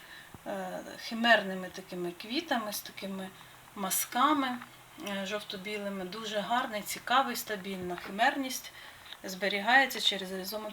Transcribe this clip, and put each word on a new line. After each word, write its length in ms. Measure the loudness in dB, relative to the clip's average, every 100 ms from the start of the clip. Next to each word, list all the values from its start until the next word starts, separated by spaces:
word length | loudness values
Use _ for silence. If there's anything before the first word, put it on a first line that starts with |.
| -18 -18 -18 -12 -8
е, 340 | -6 -4 -6 -8 -10
химерними 720 | -6 4 8 8 6 -2 -6
такими 440 | -10 -8 -4 -4 -6
квітами, 500 | -4 -2 0 0 0
з 80 | -6
такими 480 | -8 -8 -6 -6 -8 -12 -18 -20 -14
мазками, 840 | -6 -2 0 0 4 6 6 2 -2 -8 -18 -18 -10 -6
е, 180 | -4 -2
жовто-білими. 800 | -4 -6 -8 -6 -4 -4 -4
Дуже 340 | -6 -6 -4 -2
гарний, 440 | 0 0 0 -4
цікавий, 540 | -6 -6 2 4 4 0
стабільна 600 | -4 -6 -4 -6 -4 -6
химерність 760 | -4 2 4 4 -2 -6 -10 -14 -16 -16 -16 -12
зберігається, 760 | -10 -2 0 2 6 8 6 2
через 320 | 2 0 -2
ризоми 380 | -6 -4 -6 -4